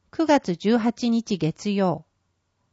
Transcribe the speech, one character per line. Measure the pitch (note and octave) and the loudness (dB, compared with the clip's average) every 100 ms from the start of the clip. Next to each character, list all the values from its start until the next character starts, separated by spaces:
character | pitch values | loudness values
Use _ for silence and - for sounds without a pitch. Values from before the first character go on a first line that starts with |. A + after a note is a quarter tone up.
| _ | _
九 | - D#4+ | -4 2
月 | C#4+ - E3+ | 2 2 -2
十 | G3 A#3 | 0 2
八 | A3 - A#3+ | 0 -2 -2
日 | A#3 A3+ F#3+ | -2 -2 -2
月 | D#3 - G#3 | -2 -4 -4
曜。 | G3+ F#3+ D3+ - _ _ _ _ _ _ | 0 0 -2 -8 _ _ _ _ _ _